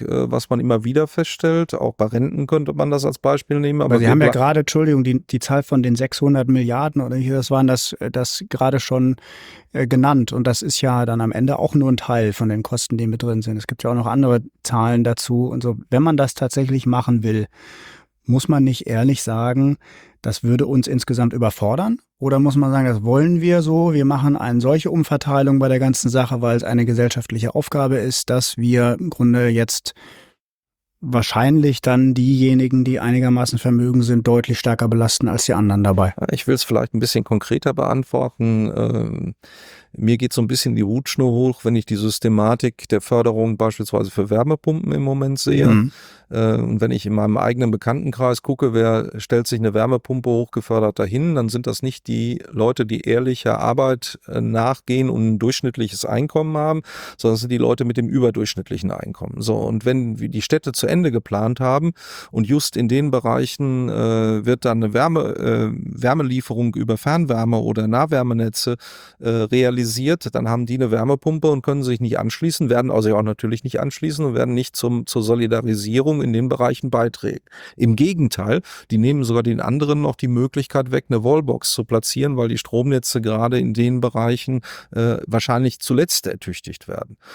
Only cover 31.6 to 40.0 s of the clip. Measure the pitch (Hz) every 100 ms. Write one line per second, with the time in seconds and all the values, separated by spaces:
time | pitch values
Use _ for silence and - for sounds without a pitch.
31.6 | 147 127 131 127 131 123 127 131 131 131
32.6 | 127 131 127 127 117 127 127 123 123 120
33.6 | 127 120 120 123 120 120 117 120 120 117
34.6 | 123 113 117 113 113 - 117 120 - 101
35.6 | 104 101 101 98 95 - - - - 131
36.6 | - 113 - 113 120 113 - 107 - 120
37.6 | 143 135 - 131 127 127 127 - 117 110
38.6 | 107 - 113 117 110 107 - - - -
39.6 | - - _ -